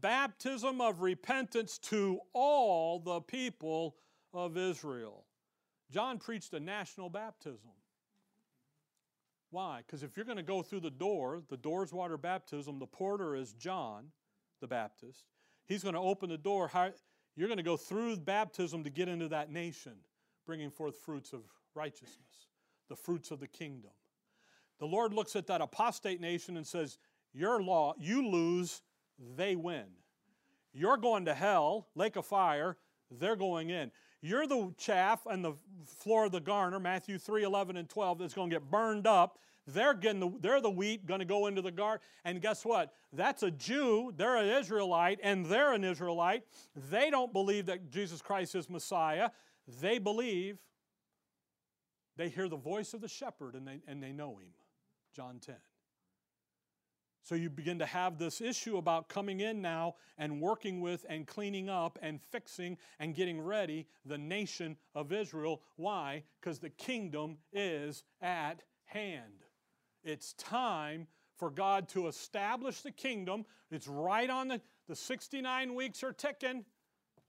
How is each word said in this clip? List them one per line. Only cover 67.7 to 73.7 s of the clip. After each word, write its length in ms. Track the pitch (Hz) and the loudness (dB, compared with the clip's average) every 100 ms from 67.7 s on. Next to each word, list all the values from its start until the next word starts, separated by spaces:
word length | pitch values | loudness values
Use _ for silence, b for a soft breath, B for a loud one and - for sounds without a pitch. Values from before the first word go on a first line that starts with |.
| 156 147 143 - _ | -2 -4 -10 -16 _
at 420 | 180 175 151 165 - _ - | -4 -2 -2 -6 -12 _ -12
hand. 600 | 208 208 151 110 98 - _ _ _ _ _ | -8 -6 -8 -12 -20 -20 _ _ _ _ _
It's 300 | 165 147 - | -10 -8 -10
time 720 | - - 233 247 175 151 160 160 b b - | -14 -4 -2 0 -2 -4 -8 -12 b b -6
for 140 | 170 | -6
God 400 | 139 196 196 185 | 0 2 2 2
to 180 | 190 170 | -2 -2
establish 720 | - - 202 202 240 262 196 | -4 -8 -4 -2 -2 -4 -8
the 100 | 285 | -12
kingdom. 540 | - 269 226 180 202 214 b | -6 -4 -2 -2 -4 -6 b
It's 180 | b | b